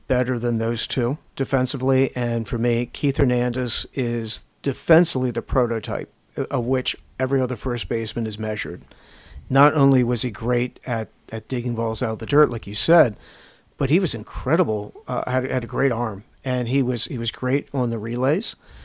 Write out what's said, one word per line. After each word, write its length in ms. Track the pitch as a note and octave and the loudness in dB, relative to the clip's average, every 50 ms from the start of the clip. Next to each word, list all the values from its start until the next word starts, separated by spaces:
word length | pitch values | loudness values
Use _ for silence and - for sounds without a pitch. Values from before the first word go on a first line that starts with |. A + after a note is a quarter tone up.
| - | -2
better 300 | - C3 B2 B2+ A#2+ B2+ A#2+ | 0 0 0 2 0 -2 -2
than 180 | A2+ A#2+ A#2+ A2+ | -2 -2 0 0
those 280 | A2+ A2+ A#2+ A2+ - | 0 0 -2 -2 -2
two 300 | - - C#3 A#2+ A#2+ C#3+ - _ - _ | -2 -2 0 0 0 -2 -4 _ -20 _
defensively. 800 | - C3+ - - C3 B2+ B2 - B2+ B2 C3 C3+ C3 C3+ - - | -6 -4 0 0 0 0 0 -2 -2 0 2 4 4 2 2 0
And 320 | B2+ B2 A#2+ A#2 A#2 A2+ | -2 -2 0 0 -2 -2
for 100 | - - | -2 -2
me, 280 | A2+ A#2 B2 A#2 A#2 B2 | 0 2 2 2 2 0
Keith 320 | - - - - C#3 C3 | -4 -6 -2 -2 0 2
Hernandez 680 | - C#3+ B2+ B2 B2 A#2+ B2 A#2+ C3 B2+ A#2+ - - - - _ | 2 2 2 4 2 0 0 -2 -4 -4 -2 -4 -4 -4 -6 _
is 500 | C#3 B2 A#2 A#2+ A#2 A2+ A2 - - - _ _ _ | -4 -2 -2 -2 -2 -4 -4 -6 -8 -8 _ _ _
defensively 680 | - C#3+ B2+ - - - D#3+ E3 F3+ - - C3 B2+ B2+ | -4 -4 -4 -4 2 4 6 6 6 4 2 0 -2 -2
the 100 | G#2+ B2 | -2 -4
prototype 720 | A2 - - C3+ B2 A2+ A#2 A2+ G#2 A#2 A2 G2+ F#2 - _ _ _ _ _ - C3+ - | -4 0 2 2 2 2 0 -4 -4 -4 -4 -4 -6 -8 _ _ _ _ _ -6 -6 -2
of 140 | - C3 A#2 | -2 -2 0
which 320 | A#2+ C3 B2+ B2+ - - - - - - - | 0 -2 -2 -2 -4 -8 -8 -12 -20 -6 -4
every 220 | C3 B2+ C3+ C3 | -2 0 2 0
other 140 | C3 A#2 B2 | 0 0 -4
first 340 | A2 - C3 B2 A#2 - - | -4 -4 -4 -4 -4 -4 -4
baseman 360 | B2 A2+ A2+ G#2+ - B2 A2+ | -4 -2 -2 -4 -4 -4 -4
is 120 | A2 G#2 G#2 | -4 -4 -4
measured. 440 | A2 G#2+ G#2+ G2+ - - F2 - - - - - - - - - - - - - - - | -4 -4 -4 -6 -6 -8 -10 -10 -14 -20 -20 -20 -20 -20 -20 -20 -20 -20 -20 -18 -8 0
Not 240 | C3 C#3 C#3+ D3 A#2+ | 4 6 6 6 6
only 300 | D3+ C#3 C#3 C3+ B2+ B2 | 6 4 6 6 4 4
was 180 | A#2 B2 A2+ | 2 0 0
he 100 | - B2 | -2 -4
great 480 | G2+ - A2 A#2+ B2 B2 B2 B2 - - - | -4 -4 -2 0 0 0 0 -2 -6 -12 -6
at, 240 | - A#2+ A2+ A2 - _ _ _ - | -4 -4 -4 -4 -6 _ _ _ -10
at 180 | - A2+ - | -10 -10 -8
digging 280 | _ C3+ B2 A#2 A#2+ A#2+ | _ -6 -4 -2 -4 -2
balls 260 | A2 A2+ A2+ A2 - | -2 -2 -2 -2 -2
out 120 | B2+ A2 A2 | -4 -4 -4
of 60 | G#2+ | -6
the 60 | A2+ | -4
dirt, 240 | - C#3+ C#3+ C#3 - | 2 4 4 4 4
like 180 | A#2+ A2+ - | 2 -6 -8
you 80 | G2+ G#2 | -6 -4
said, 420 | - - - E3 F3 C#3+ A#2 G#2 - - - - - - - - _ _ _ _ | -2 2 6 6 6 6 4 2 -6 -16 -20 -20 -20 -20 -20 -20 _ _ _ _
but 120 | _ C#3 A#2+ | _ 0 2
he 100 | D3 F#3+ | 2 2
was 140 | G3 D#3 - | 2 0 -2
incredible, 800 | A#2 G#2 - - - - B2+ D3 E3+ E3+ A2+ A2 G#2+ G#2 G#2+ - G4+ - | -4 -8 -10 -12 -6 0 0 2 2 2 2 0 -2 -4 -8 -12 -16 -8
uh, 220 | - C3 - - - | -6 -4 -4 -2 0
had, 200 | B2+ B2+ B2 C3+ | 0 0 0 0
had 140 | C3 C3 A#2 | -2 -2 -2
a 40 | |
great 240 | A2+ A#2+ B2 C3+ C3+ | -2 -2 0 2 2
arm, 320 | A#2 A2+ A#2+ A2+ A2 - G#2+ _ _ _ - | 2 0 -2 -4 -4 -8 -12 _ _ _ -4
and 240 | C3+ B2+ B2+ B2 | -4 -2 -2 -2
he 140 | A#2 B2+ C#3 | 0 0 0
was, 240 | C3 A#2+ B2 A#2 - | 0 0 0 -2 -4
he 120 | - D3 | -4 -4
was 140 | A#2 A#2 A2+ | -4 -4 -6
great 380 | - - - B2+ C3 D3 - - - | -6 -4 -2 0 0 0 -2 -2 -2
on 160 | C#3 B2+ A#2+ | -2 0 0
the 100 | A2+ A2+ | -2 -4
relays. 560 | G#2 A2+ A#2 B2 B2+ C3+ D3+ F#3+ A#3 - - - _ - - - | -4 -4 -4 0 0 0 0 0 -2 -6 -10 -12 _ -20 -20 -20